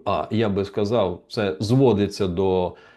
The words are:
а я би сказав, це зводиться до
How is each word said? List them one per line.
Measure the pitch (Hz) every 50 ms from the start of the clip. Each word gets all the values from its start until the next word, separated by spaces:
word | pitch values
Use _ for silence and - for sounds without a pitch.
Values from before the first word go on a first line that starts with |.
| -
а | - 95 80 - -
я | - 107 92 98
би | 98 101 98
сказав, | 98 - 113 104 101 117 117 98 90 90 85 - -
це | - 120 107 98 92 -
зводиться | 110 101 123 131 139 123 107 98 101 95 - - 104
до | 92 87 90 98 95 92 92 90 87 80 - - - -